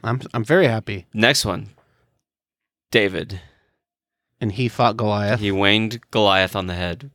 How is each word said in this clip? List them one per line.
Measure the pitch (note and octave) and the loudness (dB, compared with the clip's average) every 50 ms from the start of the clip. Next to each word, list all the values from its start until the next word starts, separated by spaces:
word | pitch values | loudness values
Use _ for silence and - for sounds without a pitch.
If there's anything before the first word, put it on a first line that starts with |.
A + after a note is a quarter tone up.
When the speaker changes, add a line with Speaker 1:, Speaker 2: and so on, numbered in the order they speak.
| - | -2
Speaker 1:
I'm, | A#2 A#2 B2+ B2+ - - | -4 -4 -4 -6 -8 -8
I'm | B2+ A2 | -8 -2
very | G#2 D3+ F#3 F#3 | 2 4 4 4
happy. | C3+ A2+ A2 A2 - G#2 F#2+ F2 _ _ | 4 2 0 -4 -6 -10 -10 -10 _ _
Speaker 2:
Next | G#2+ G#2+ A#2+ - - - | 2 2 4 4 2 0
one. | A2 F#2 - G#2+ G#2 - _ _ _ _ _ _ _ _ _ _ _ _ _ _ _ _ _ _ _ _ _ _ _ | -4 -4 -6 -8 -14 -18 _ _ _ _ _ _ _ _ _ _ _ _ _ _ _ _ _ _ _ _ _ _ _
David. | - A#2+ G#2 G2 F#2 F2 E2 - G2 F#2 - - _ _ _ _ _ _ _ _ _ _ _ _ _ _ _ _ _ _ | 0 2 2 2 -2 -4 -8 -8 -12 -14 -16 -18 _ _ _ _ _ _ _ _ _ _ _ _ _ _ _ _ _ _
Speaker 1:
And | - G#2+ F#2 | -6 -6 -2
he | F#2+ B2+ A#2+ | -2 -4 -4
fought | - - C3 A#2 G#2+ | 0 2 2 2 2
Goliath. | A2 A2 G#2+ G#2 G#2 G#2 G2+ A2 A#2 | 0 0 0 0 0 0 0 -2 0
Speaker 2:
He | G#2 G2+ G2 | 0 -2 0
wanged | F#2+ G2+ G2 G#2 G#2+ A2 A2+ A2+ A#2 _ _ | 2 4 4 4 4 2 -2 -6 -8 _ _
Goliath | - A2+ G#2+ G2+ G2 F#2+ F#2+ F2+ - | 0 2 4 4 4 4 2 2 0
on | G#2 F#2+ | -4 -6
the | F2+ F2+ | -4 -6
head | F2 F2+ F2 E2+ - - C#3 _ | -4 -4 -4 -6 -8 -12 -20 _